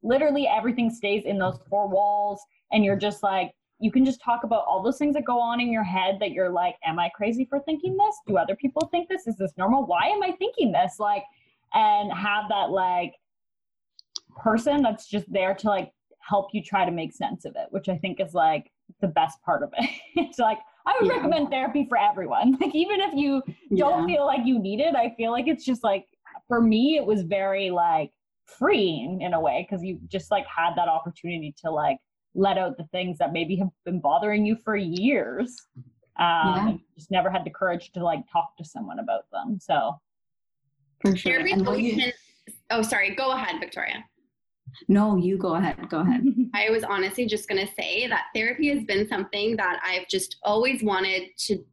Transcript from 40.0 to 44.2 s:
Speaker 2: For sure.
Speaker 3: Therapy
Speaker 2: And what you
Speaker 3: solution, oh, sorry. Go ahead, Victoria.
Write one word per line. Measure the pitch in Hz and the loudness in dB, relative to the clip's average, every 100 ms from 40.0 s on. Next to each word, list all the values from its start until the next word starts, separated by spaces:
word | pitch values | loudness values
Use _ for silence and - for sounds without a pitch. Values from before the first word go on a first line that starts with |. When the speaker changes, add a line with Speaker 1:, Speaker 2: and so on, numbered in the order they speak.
| _ _ _ _ _ _ _ _ _ _ | _ _ _ _ _ _ _ _ _ _
Speaker 2:
For | 196 | 0
sure. | 185 185 | 2 0
Speaker 3:
Therapy | 170 370 | 0 2
Speaker 2:
And | 196 190 | 0 2
what | 208 | 0
you | 233 | 0
Speaker 3:
solution, | 214 247 - _ _ - - _ | 0 -2 -4 _ _ -20 -20 _
oh, | 226 | -2
sorry. | 220 220 196 | 0 0 -2
Go | 196 262 | -2 -2
ahead, | 262 208 160 | -2 -4 -6
Victoria. | 170 - - - - _ | -8 -8 -8 -8 -12 _